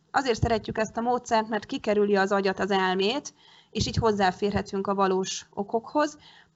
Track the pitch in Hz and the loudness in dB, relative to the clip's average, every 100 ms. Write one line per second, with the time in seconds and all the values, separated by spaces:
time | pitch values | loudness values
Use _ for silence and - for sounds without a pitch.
0 | _ - 269 220 240 220 220 220 214 233 | _ -2 0 0 2 0 -2 -4 -4 -2
1 | 233 247 - 220 214 240 - 269 - 208 | 0 0 2 0 0 -4 -4 -6 0 2
2 | 202 196 196 202 196 190 196 196 185 185 | 4 4 4 2 0 0 0 2 2 2
3 | 196 277 - - _ - _ 226 247 - | 0 -2 -6 -16 _ -20 _ -4 -2 0
4 | 226 202 190 180 202 196 196 196 196 196 | 2 2 2 0 -2 -2 -4 -4 -2 0
5 | 190 185 185 - - - 202 226 226 302 | 2 0 -2 -8 -10 -10 -4 -4 -2 0
6 | 294 - - - _ | 0 -4 -20 -20 _